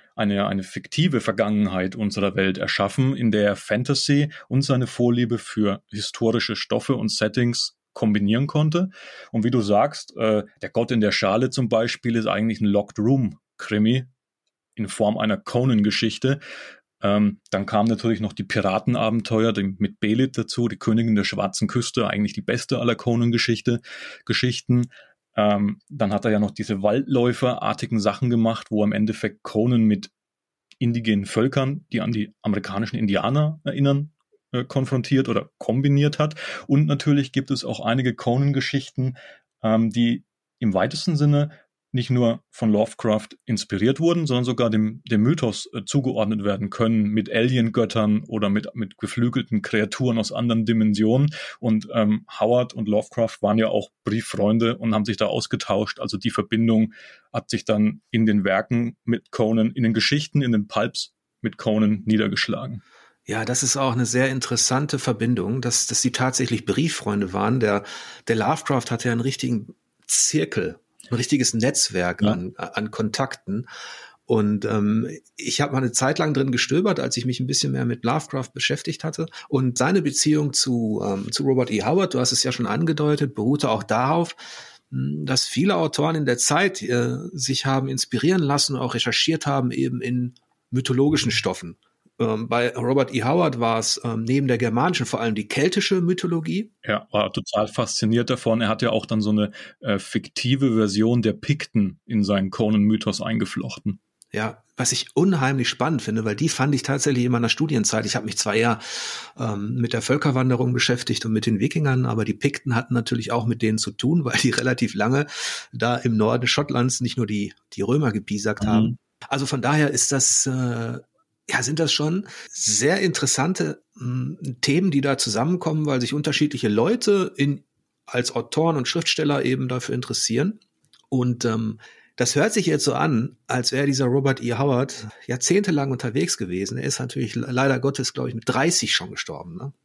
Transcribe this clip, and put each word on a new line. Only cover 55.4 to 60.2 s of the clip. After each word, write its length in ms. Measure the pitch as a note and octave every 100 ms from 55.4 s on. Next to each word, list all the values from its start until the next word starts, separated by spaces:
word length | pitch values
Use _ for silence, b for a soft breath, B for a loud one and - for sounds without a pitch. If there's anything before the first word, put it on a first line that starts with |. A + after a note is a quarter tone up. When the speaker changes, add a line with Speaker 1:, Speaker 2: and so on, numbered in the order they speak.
| - - - G2+ A2 -
Speaker 1:
Also 160 | A2 G2
die 140 | A#2
Verbindung 600 | - G2+ A2 A2+ A2 A2 B B B B
hat 180 | A#2+ -
sich 140 | A2
dann 380 | - G#2+ G#2+ - -
in 140 | A#2 A2
den 180 | G#2
Werken 540 | F#2+ F#2+ A2 A#2 A#2 - -
mit 260 | A#2 _
Conan, 400 | - A2 A2+ A2
in 120 | -
den 100 | A2+
Geschichten, 480 | A2 - D3